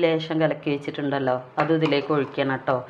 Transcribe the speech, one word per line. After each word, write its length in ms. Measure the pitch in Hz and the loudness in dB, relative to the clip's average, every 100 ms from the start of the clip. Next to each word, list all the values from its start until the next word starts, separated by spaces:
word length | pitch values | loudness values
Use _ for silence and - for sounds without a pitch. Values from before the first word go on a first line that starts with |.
ലേശം 340 | 165 160 160 160 | 2 2 0 0
കലക്കി 260 | 156 147 156 | 2 0 -2
വെച്ചിട്ടുണ്ടല്ലോ, 600 | 143 143 147 143 139 127 127 - - | -2 -4 -4 -2 0 0 -2 -4 -2
അത് 100 | 151 160 | 2 2
ഇതിലേക്ക് 340 | 156 143 139 151 | 4 2 2 0
ഒഴിക്കണം 440 | 135 - 135 131 - | 0 -2 -2 -2 0
ട്ടോ. 100 | 127 | -2